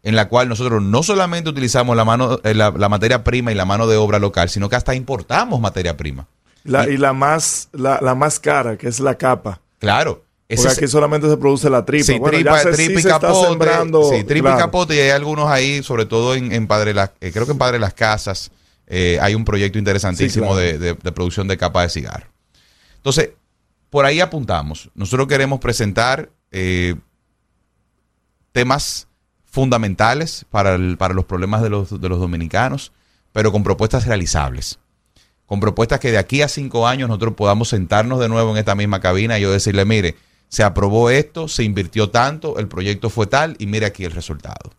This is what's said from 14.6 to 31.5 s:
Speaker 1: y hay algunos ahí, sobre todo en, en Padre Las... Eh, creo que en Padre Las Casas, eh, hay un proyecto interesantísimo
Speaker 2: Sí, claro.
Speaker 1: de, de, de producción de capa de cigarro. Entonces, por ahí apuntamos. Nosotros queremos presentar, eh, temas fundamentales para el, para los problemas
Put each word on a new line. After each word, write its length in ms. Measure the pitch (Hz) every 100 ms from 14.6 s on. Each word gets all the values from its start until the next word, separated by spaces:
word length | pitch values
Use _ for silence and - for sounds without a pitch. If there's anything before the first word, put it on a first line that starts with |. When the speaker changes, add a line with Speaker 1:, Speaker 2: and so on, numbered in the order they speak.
| 170 180 170 147
Speaker 1:
y 40 |
hay 100 | 139
algunos 400 | 139 147 151 147
ahí, 320 | 135 135 143
sobre 240 | 131 120 110
todo 280 | 113 120
en, 180 | 131 123
en 140 | 117 110
Padre 280 | 104 107
Las... 160 | 101 95 _
Eh, 120 | 92
creo 100 | 98
que 80 | 120
en 60 | 139
Padre 200 | 127 123
Las 140 | 101
Casas, 580 | - 110 107 - 92 - _ _ _ _
eh, 300 | 92 87 85
hay 140 | 101
un 100 | 107
proyecto 340 | 107 101 101 104
interesantísimo 680 | 101 98 98 90 135 110 104
Speaker 2:
Sí, 60 |
claro. 40 | 95
Speaker 1:
de, 220 | 87 78
de, 160 | 87
de 180 | 82 90
producción 340 | 82 90 104 98
de 100 | 92
capa 260 | 87 90
de 80 | 87
cigarro. 360 | - 57 - - _ _ _ _ _ _ _
Entonces, 340 | 135 135 156 _ _ _ _ _ _
por 140 | 143
ahí 160 | 139 156
apuntamos. 680 | 180 160 107 87 73 76 -
Nosotros 340 | - 95 127 139
queremos 320 | 139 135 135
presentar, 680 | 120 117 104 98 120 139 151 _ _
eh, 440 | 92 92 90 90 87 _ _ _ _ _ _ _ _ _ _ _ _ _ _ _
temas 560 | 123 123 139 - - - _ _ _
fundamentales 1000 | _ - 131 120 107 90 110 135 160 - -
para 240 | 107 98
el, 220 | 92 92 87
para 180 | 92
los 100 | 95
problemas 380 | 87 92 95